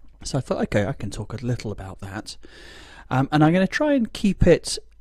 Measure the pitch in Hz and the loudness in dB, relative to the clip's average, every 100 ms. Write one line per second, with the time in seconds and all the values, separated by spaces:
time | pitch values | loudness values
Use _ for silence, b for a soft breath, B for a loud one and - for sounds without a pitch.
0 | - - - 139 - - 220 110 101 139 | -20 -16 -6 -4 -2 -4 0 0 0 -4
1 | 104 - 104 107 123 120 117 95 95 90 | -8 -8 -10 -8 -6 -6 -6 -10 -12 -12
2 | 101 107 - - B B B B B B | -12 -10 -12 -16 B B B B B B
3 | - 131 135 151 156 180 190 - 302 277 | -2 0 2 4 4 4 2 0 2 2
4 | 226 - 202 180 - 160 - - - - | 0 -2 -2 4 6 6 2 -10 -10 -20